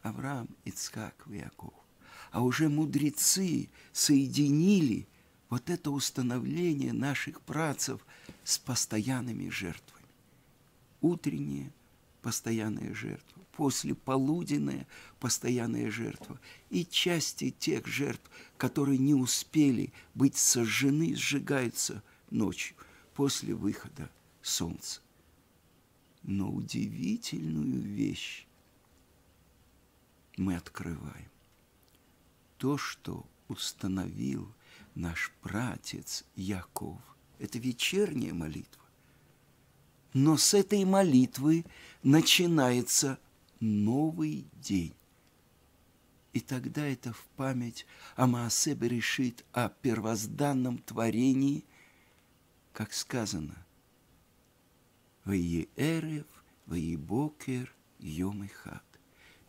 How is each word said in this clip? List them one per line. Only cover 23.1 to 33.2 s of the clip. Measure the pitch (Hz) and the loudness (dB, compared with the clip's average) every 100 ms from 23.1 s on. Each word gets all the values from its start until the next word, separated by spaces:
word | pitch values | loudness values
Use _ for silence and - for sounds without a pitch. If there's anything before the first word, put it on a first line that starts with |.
после | - 139 - 110 | -2 0 0 -4
выхода | 95 98 - - - - - _ _ | -2 -2 -4 -10 -14 -14 -14 _ _
солнца. | - - 85 - - - _ _ _ _ _ _ _ _ _ _ _ _ | -6 -4 -4 -6 -10 -12 _ _ _ _ _ _ _ _ _ _ _ _
Но | - 98 98 | -4 -2 -2
удивительную | 101 - 117 104 110 185 233 - 165 156 151 147 127 | -4 -4 -4 -4 -4 -4 -4 -4 -6 -4 -2 -2 -2
вещь | 107 104 107 87 - - - _ _ _ _ _ _ _ _ _ _ _ _ _ _ _ _ _ _ - | -4 -2 -2 -2 -10 -12 -18 _ _ _ _ _ _ _ _ _ _ _ _ _ _ _ _ _ _ -2
мы | 95 87 | -2 -2
открываем. | - - - 80 73 - - _ _ _ _ _ _ _ _ _ _ _ _ _ | -6 -10 -8 -8 -10 -14 -20 _ _ _ _ _ _ _ _ _ _ _ _ _
То, | 127 143 | -2 -2
что | - - - 90 | -4 -8 -10 -10